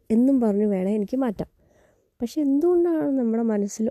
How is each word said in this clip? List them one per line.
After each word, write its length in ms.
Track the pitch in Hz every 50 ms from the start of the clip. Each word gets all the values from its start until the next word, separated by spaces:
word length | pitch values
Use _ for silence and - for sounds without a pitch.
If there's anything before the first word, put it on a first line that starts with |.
| _ -
എന്നും 300 | 226 226 247 269 277 262
പറഞ്ഞ് 240 | 240 214 196 202 214
വേണേൽ 300 | 208 202 185 185 190 214
എനിക്ക് 220 | 220 202 196 - 262
മാറ്റാം. 300 | 269 240 190 - - - _ _ _ _ _ _ _ _ _ _ _ _ _ -
പക്ഷെ 200 | 240 233 - 311
എന്തുകൊണ്ടാണ് 680 | 302 269 277 285 302 349 359 349 339 349 330 311 294 285
നമ്മുടെ 320 | 269 269 240 226 220 226 233
മനസ്സിൽ 460 | 226 214 208 202 202 - - 220 226